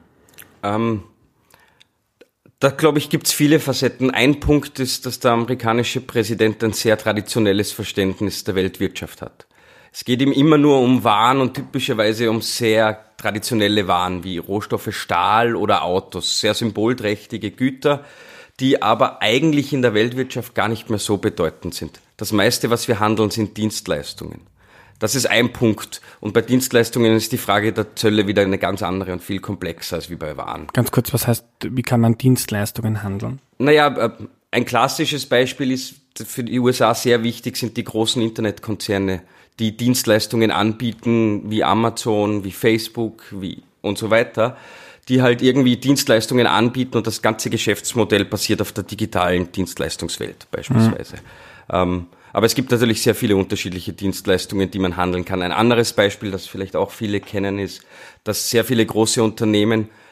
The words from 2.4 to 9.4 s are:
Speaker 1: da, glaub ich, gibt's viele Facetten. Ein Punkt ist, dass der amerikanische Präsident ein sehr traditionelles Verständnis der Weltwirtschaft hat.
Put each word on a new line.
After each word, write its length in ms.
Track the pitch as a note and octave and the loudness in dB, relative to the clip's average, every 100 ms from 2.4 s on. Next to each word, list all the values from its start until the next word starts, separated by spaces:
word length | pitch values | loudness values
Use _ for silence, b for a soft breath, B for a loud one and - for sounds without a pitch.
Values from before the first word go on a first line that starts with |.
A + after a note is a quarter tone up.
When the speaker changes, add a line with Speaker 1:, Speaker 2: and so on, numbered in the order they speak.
| _ _ | _ _
Speaker 1:
da, 120 | C3+ | 0
glaub 280 | C3+ D#3 D3 | 4 2 2
ich, 100 | - | 0
gibt's 240 | D#3 - | -2 -2
viele 280 | - D3 D#3 | 2 4 4
Facetten. 500 | D3 B2 B2 - C3 | 2 0 -2 0 0
Ein 300 | - C3 C#3+ | 4 4 4
Punkt 400 | C#3+ D3 C#3+ - | 2 2 0 -6
ist, 260 | B2+ - B2+ | -6 -4 -8
dass 140 | - | -2
der 100 | B2 | 2
amerikanische 720 | A#2 A#2 C3 A2+ A#2+ A#2 B2+ | 2 0 -2 0 0 0 -4
Präsident 600 | B2+ A#2+ G#2+ A2 A2 G#2+ | -4 -2 -2 2 2 2
ein 80 | A2+ | -2
sehr 260 | - A2+ G#2+ | 0 0 2
traditionelles 720 | A2 G#2 G2 B2 G#2 G2 G2+ | 0 -2 -2 2 2 2 0
Verständnis 720 | - G2+ - F#2+ F#2 G2+ - | -6 -6 -2 -2 0 -4 -4
der 140 | - F#2+ | -4 -2
Weltwirtschaft 640 | F#2 - F#2 - E2 - | -2 -2 -4 -4 -12 -12
hat. 240 | - - | -16 -16